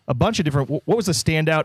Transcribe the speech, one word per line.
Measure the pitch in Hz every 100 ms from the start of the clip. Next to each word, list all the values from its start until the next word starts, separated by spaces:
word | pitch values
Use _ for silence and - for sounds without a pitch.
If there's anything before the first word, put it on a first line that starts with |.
| -
a |
bunch | 120 185 226
of | 156
different. | 143 123
Wh-, | 143 -
what | 226
was | 190
the |
standout | 156 - 160 156 156